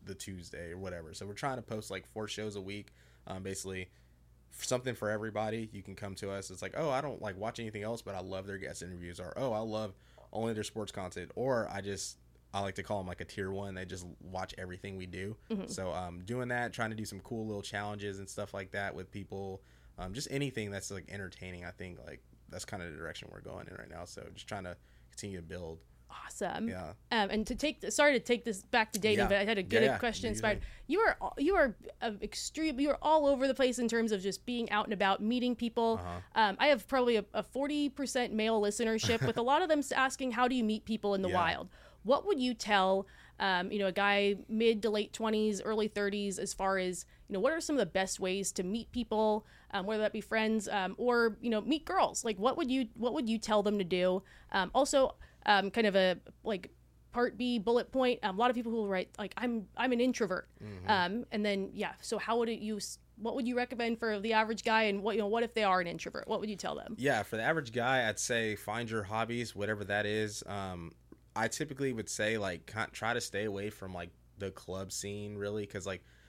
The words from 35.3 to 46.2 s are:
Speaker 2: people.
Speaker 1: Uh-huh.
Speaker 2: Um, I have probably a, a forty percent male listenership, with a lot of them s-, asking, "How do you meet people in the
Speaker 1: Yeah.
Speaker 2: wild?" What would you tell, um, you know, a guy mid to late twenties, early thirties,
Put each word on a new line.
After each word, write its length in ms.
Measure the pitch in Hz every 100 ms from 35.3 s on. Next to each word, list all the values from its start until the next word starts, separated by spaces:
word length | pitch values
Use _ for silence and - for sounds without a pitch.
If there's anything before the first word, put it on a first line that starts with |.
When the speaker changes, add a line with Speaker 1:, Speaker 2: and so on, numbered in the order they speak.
| 247 247 240
Speaker 2:
people. 420 | 233 240 226 220
Speaker 1:
Uh-huh. 200 | 87 87 - -
Speaker 2:
Um, 200 | 208 -
I 80 | 294
have 180 | 254 -
probably 300 | 269 247 220
a, 80 | 202
a 80 | -
forty 460 | - 254 285 294 285
percent 440 | - 254 254 240
male 280 | 214 220 220
listenership, 640 | 208 208 226 226 226 226 233
with 120 | 233
a 40 |
lot 200 | 240 302
of 60 | 359
them 120 | 302
s-, 100 | 277
asking, 400 | - 262 - 262
"How 140 | 226 247
do 80 |
you 80 | 254
meet 220 | 214 214
people 300 | - 220 208
in 80 | 196
the 80 | 180
Speaker 1:
Yeah. 40 |
Speaker 2:
wild?" 340 | 180 165 151 180 - - -
What 220 | 196 277 392
would 120 | 302
you 160 | 254
tell, 520 | 226 208 202 190 190 - - - -
um, 320 | 196 180 185
you 60 | 208
know, 60 | 196
a 40 |
guy 440 | 190 202 202 202 202 -
mid 360 | 220 233 220
to 80 | 214
late 220 | 208 -
twenties, 480 | - 220 214 214 196
early 260 | - 220 214
thirties, 500 | 208 202 208